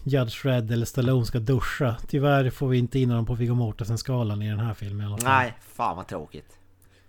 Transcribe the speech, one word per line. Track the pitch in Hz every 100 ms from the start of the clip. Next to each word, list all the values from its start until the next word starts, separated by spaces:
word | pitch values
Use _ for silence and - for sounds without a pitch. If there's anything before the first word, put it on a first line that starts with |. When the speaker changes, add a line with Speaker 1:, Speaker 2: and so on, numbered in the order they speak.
Speaker 1:
Judge | 139 139 117 -
Dredd | 143 123 110
eller | 117 113
Stallone | - 123 131 110
ska | 123
duscha. | 110 131 - - 131 117 -
Tyvärr | 147 143 139 131
får | - 135
vi | 127
inte | 120 135
in | 127
honom | 117 113
på |
Viggo | 117 120
Mortensen-skalan | 120 113 - 107 113 - 127 110 104
i | 107
den | 107
här | 117
filmen | 104 104 101 101
i |
alla | 107
fall. | 123
Speaker 2:
Nej, | 135 123 -
fan | - - 113 87
vad | -
tråkigt. | 92 76 76 - - - _ - _